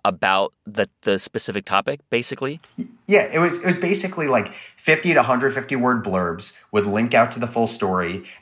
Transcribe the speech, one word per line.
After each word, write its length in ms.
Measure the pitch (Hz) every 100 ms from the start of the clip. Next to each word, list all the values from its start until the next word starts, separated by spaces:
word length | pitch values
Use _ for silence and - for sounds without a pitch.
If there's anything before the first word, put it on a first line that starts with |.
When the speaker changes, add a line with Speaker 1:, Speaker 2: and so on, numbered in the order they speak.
| 101
Speaker 1:
about 480 | 90 95 95 98 - -
the, 200 | 104 98 _
the 160 | - 98
specific 480 | - 113 - 101 -
topic, 360 | 98 113 143 _
basically? 480 | 120 120 - 135 160 - - - - -
Speaker 2:
Yeah, 160 | 202
it 160 | - 160
was, 200 | 170 170
it 20 | 185
was 120 | 170
basically, 500 | 175 202 185 175 147
like, 260 | 120 101 - - -
fifty 340 | - 156 170 147
to 80 |
hundred 320 | 117 123 135 135
fifty 200 | - 131
word 280 | 123 120
blurbs 520 | 110 92 87 85 - - _
would 140 | 104 101
link 300 | 107 117 120
out 160 | 117
to 80 | 120
the 80 | 117
full 180 | 117 113
story, 580 | - 98 92 87 98 - -